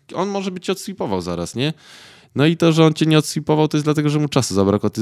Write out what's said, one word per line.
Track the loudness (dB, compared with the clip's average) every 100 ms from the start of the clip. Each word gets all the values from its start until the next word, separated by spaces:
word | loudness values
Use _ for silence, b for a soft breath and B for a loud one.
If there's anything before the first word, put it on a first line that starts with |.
| -12
on | -6 -4
może | -4 -6
by | -8
cię | -6
odsweepował | -6 -8 -8 -4 -4
zaraz, | -4 -6 -6
nie? | -4 -4 -6 B B B B B
No | 0 2
i | 2
to, | 2
że | 4
on | 4
cię | 4 2
nie | 2
odsweepował, | 2 -2 0 2 2
to | 0
jest | 0
dlatego, | 0 0
że | 0
mu | 0
czasu | 0 0
zabrakło, | 2 2 2 0
ty | 0